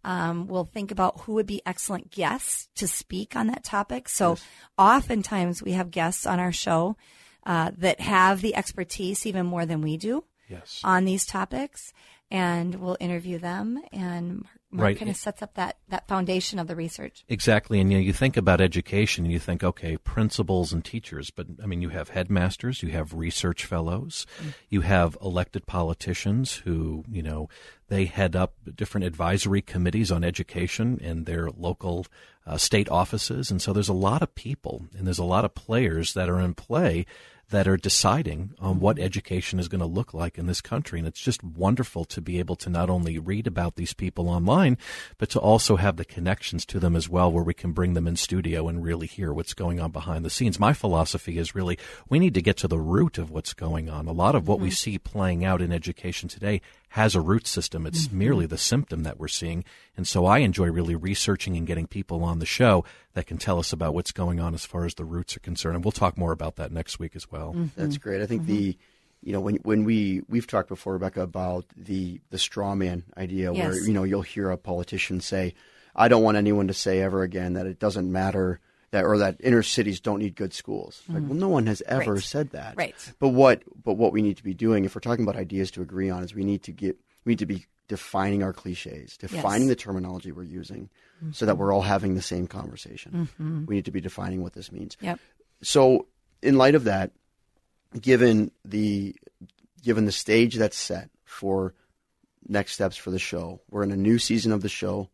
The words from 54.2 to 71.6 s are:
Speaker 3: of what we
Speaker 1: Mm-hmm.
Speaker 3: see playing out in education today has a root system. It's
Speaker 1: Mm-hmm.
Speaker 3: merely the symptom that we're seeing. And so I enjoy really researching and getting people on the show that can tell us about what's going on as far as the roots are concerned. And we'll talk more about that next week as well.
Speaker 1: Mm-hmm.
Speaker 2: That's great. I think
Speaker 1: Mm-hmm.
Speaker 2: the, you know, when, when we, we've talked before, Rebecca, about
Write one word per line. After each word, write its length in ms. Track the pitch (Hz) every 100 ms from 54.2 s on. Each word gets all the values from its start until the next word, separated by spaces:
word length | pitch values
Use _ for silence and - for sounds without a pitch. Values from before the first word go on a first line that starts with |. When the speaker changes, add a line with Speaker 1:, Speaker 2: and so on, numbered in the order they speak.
| 95
Speaker 3:
of 140 | 139 82
what 100 | 104
we 100 | 90
Speaker 1:
Mm-hmm. 60 |
Speaker 3:
see 240 | - - 98
playing 460 | - 107 92 85
out 160 | 92 92
in 120 | 87
education 580 | 85 85 - 92 90 85
today 320 | - 101 101 - _ _
has 220 | - 110
a 60 | 92
root 260 | 80 113 -
system. 400 | - - 82 80
It's 200 | 165 151
Speaker 1:
Mm-hmm. 100 | 98
Speaker 3:
merely 280 | 107 123 82
the 120 | 80
symptom 440 | - 127 143 80
that 140 | 78 -
we're 100 | 80
seeing. 360 | - 85 85 - - _ -
And 100 | 90
so 200 | 95 90
I 120 | 117
enjoy 320 | 123 87 87
really 240 | 82 85
researching 600 | 82 87 98 - 98 - 85
and 100 | 82
getting 200 | 82 80
people 360 | 101 - 85
on 140 | 85 82
the 80 | 80
show 380 | - 123 92 - - _
that 120 | - 85
can 120 | 82
tell 200 | - 87
us 140 | -
about 220 | 80 82
what's 180 | 78 -
going 280 | - 87 85
on 140 | 82
as 100 | 82
far 200 | - 85
as 100 | 85
the 100 | -
roots 320 | 82 85 85 -
are 40 |
concerned. 360 | - 85 82 85
And 80 |
we'll 80 | 87
talk 260 | - 95 92
more 140 | 85
about 240 | 80 82 -
that 140 | 76
next 260 | 82 80 -
week 180 | 82 -
as 140 | -
well. 220 | 80 80
Speaker 1:
Mm-hmm. 260 | 175 165 -
Speaker 2:
That's 160 | 151 143
great. 220 | 107 98
I 40 | 104
think 160 | 113
Speaker 1:
Mm-hmm. 100 | 82
Speaker 2:
the, 260 | 104 98 90 _ _ _ _
you 100 | -
know, 80 | 98
when, 160 | 98 107
when 280 | 104 107
we, 380 | 107 110 101 92 -
we've 180 | 117 117
talked 220 | 104 90
before, 260 | 95 -
Rebecca, 280 | 95 95 95
about 420 | 90 92 92 90